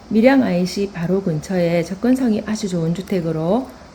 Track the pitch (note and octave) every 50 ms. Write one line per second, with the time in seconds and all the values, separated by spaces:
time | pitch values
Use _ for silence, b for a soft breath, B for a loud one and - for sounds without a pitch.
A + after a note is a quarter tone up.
0 | B - G#3 A3+ A3 B3+ C#4 C4+ A#3+ F#3+ F3+ F3 F3+ F3+ - G3+ G3+ G3 - E3+
1 | E3+ D#3+ F#3 G3 G3 F#3 D#3+ D3+ - - F#3+ F3+ F3 E3+ E3+ E3+ E3 E3 F#3+ F#3
2 | - A#3+ C4 C4 C4+ A#3 G#3 G#3+ G#3 G#3 G#3+ G#3+ - G3 F3+ E3+ D#3+ E3 E3+ F#3
3 | F#3 - G#3 F3+ D#3+ E3 D#3+ D#3 D#3+ E3+ G3+ B3 C4+ B B B B B